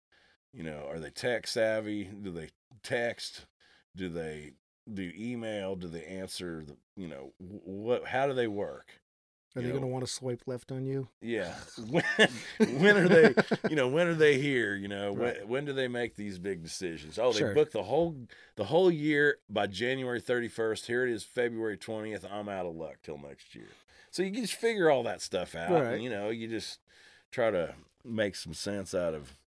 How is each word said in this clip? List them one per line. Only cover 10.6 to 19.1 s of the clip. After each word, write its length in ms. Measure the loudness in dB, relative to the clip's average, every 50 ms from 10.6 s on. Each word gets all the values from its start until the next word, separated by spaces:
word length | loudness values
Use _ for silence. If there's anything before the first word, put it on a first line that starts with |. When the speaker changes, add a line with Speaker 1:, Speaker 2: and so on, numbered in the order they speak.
| -8 -8
Speaker 2:
on 120 | -8 -6 -4
you? 220 | -4 -4 -4 -6 -8 _ _
Speaker 1:
Yeah. 380 | -4 -2 -2 -2 -2 -4 -6 -10 -12 -14
<laughs> 80 | -14
When, 280 | -12 -8 0 0 2 2 2 4 4 4 4 4 -6 -10 -12 2 2 2
when 320 | 2 4 6 8 8 8
are 120 | 8 8 10
they, 280 | 10 10 10 10 8
Speaker 2:
<laughs> 300 | 6 2 2 0 0 0
Speaker 1:
you 100 | 0 2
know, 120 | 4 2 4
when 180 | 4 4 4 4
are 60 | 6
they 240 | 8 8 8 8 6
here? 340 | 4 2 2 2 2 2 0
You 120 | -2 -4 -4
know, 240 | -2 -2 -2 -2
when, 220 | 0 0 0 0 -2
Speaker 2:
Right. 100 | -4 -4
Speaker 1:
when 180 | -2 -2 -2 -2
do 80 | -2
they 160 | -2 -2 -2 0
make 280 | 0 -2 -2 -2 -4
these 220 | -8 -8 -8 -8 -6
big 240 | -4 -4 -4 -4
decisions? 560 | -6 -10 -8 -6 -4 -4 -6 -6 -10 -8 -2 2
Oh, 140 | 2 4
they 100 | 4 4
Speaker 2:
Sure. 20 | 2
Speaker 1:
booked 280 | 4 4 4 4 4
the 120 | 2 -4 -2
whole, 420 | 2 2 2 2 2 -2 -8 -14 -16 -18 -20 -20 -16 _
the 80 | -6 -2
whole 260 | 2 4 6 6 6
year 480 | 4 4 2 2